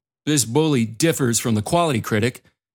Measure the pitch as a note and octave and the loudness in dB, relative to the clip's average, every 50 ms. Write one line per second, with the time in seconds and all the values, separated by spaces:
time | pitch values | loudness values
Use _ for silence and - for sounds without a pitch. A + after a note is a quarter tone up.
0 | _ _ _ _ - C#3 D#3 C#3 A2 A2 A#2+ D3+ D#3+ D#3 D3 A#2+ A2+ A2 A2+ - | _ _ _ _ -4 -2 0 0 0 0 0 2 2 2 2 2 0 -2 -2 0
1 | D#3+ E3 D3+ - C#3 A#2 A2+ - - B2 A2 G#2+ G2 - E3 E3+ E3+ D#3 C3 G#2+ | 0 0 0 0 0 0 0 0 0 0 0 0 0 0 0 0 2 2 0 -2
2 | - - A2+ G#2 A2+ B2+ - - _ _ _ _ _ _ _ | -2 -2 -2 0 0 -2 -4 -6 _ _ _ _ _ _ _